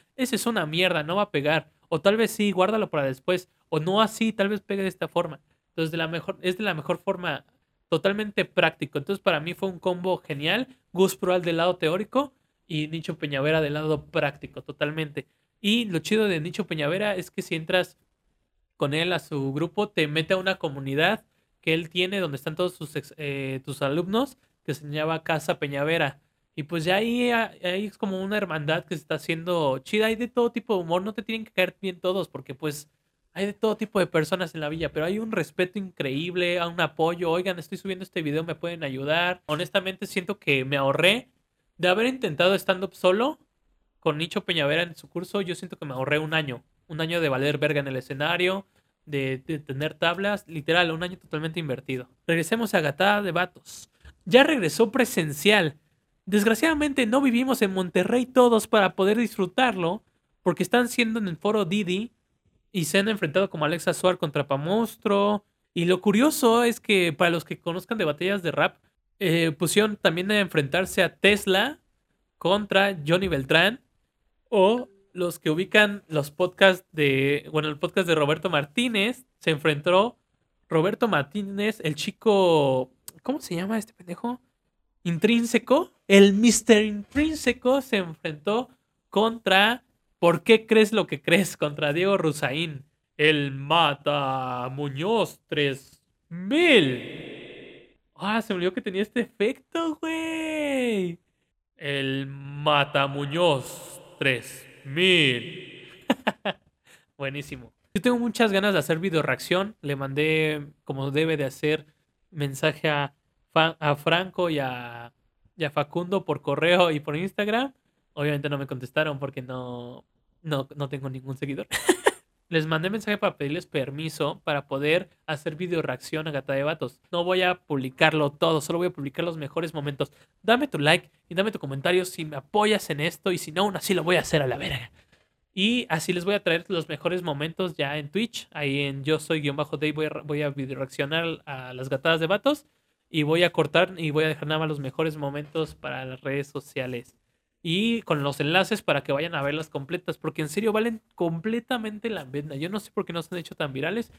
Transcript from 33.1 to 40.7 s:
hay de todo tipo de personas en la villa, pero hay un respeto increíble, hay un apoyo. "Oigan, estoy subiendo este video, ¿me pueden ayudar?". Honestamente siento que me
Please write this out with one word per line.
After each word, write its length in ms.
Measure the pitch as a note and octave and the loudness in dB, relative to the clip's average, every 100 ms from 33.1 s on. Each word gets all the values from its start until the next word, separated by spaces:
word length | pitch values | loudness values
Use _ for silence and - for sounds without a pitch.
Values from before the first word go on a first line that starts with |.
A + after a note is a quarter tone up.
| _ _ | _ _
hay 140 | F3 G3+ | -6 -6
de 60 | |
todo 240 | G3+ A3 G#3+ | -2 -2 0
tipo 220 | G#3 G3+ | -2 0
de 80 | E3+ | 0
personas 480 | E3 D#3 F#3 E3+ | 0 0 -2 -4
en 60 | E3 | -6
la 80 | D3 | -6
villa, 240 | D#3+ D3+ | -4 -4
pero 140 | - E3 | -2 -2
hay 120 | G#3 | -2
un 140 | A3+ | -4
respeto 460 | G#3 D3+ - F3+ G3+ | -4 -2 -2 -2 -4
increíble, 800 | F#3 - C#3+ C3+ F3 F3+ F3+ F3 | -8 -6 -4 -4 -4 -2 0 0
hay 80 | E3+ | -2
un 120 | E3+ | -2
apoyo. 500 | D#3+ - E3 E3+ E3+ | -2 0 0 0 0
"Oigan, 280 | E3 F#3 F3 | 0 -2 -6
estoy 200 | D3 F#3+ | -8 -8
subiendo 260 | G3 F#3 | -8 -8
este 180 | F#3+ F3+ | -8 -6
video, 220 | D3+ D3 | -2 -2
¿me 100 | E3 | -4
pueden 300 | D#3 E3+ E3+ | -6 -8 -6
ayudar?". 580 | D3 C3 C#3 E3 F3 F3+ - | -6 -4 -2 0 0 -2 -4
Honestamente 600 | D3+ F3 G3 F#3 F#3+ G3+ | -4 -2 -2 -2 -6 -6
siento 320 | F#3+ F3+ G3+ | -6 -6 -4
que 260 | - C3+ | 0 0
me 120 | C3 | 2